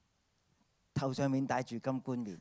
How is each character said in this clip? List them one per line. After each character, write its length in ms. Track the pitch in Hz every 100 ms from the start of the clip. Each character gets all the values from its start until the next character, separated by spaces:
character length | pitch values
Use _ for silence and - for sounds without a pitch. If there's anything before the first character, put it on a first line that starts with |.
| _ _ _ _ _ _ _ _ _
頭 180 | 147 135
上 160 | 131 139
面 160 | 135
戴 160 | 139 123
住 140 | 127 117
金 220 | 135 131
冠 160 | - 123
冕。 220 | 107 85